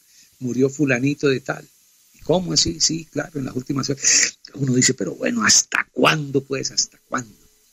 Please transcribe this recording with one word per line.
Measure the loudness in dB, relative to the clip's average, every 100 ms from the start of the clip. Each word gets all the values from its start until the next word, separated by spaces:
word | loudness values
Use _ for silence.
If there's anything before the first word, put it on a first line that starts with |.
| _ _ -20 _
murió | -6 0 0
fulanito | 2 0 2 0 0 0
de | 0
tal". | -4 -10 -10 _ _ _ _ _ 0
"¿Cómo | 0 2
así?". | 0 0 0
"Sí, | -2 -2 -6
claro, | -8 -6 -6
en | -6
las | -6
últimas | -4 -4 -2
horas". | -2 2 2 2 -4 -18 -4
Uno | 2
dice, | 4 4
"Pero | 2 -4 -4
bueno, | -4 0 4
¿hasta | 2 2 -2 -4
cuándo, | 0 2 2 0 -2
pues? | -2 -6 -4
¿Hasta | -4 -4 _ _
cuándo?". | -8 -8 -18 _ _ _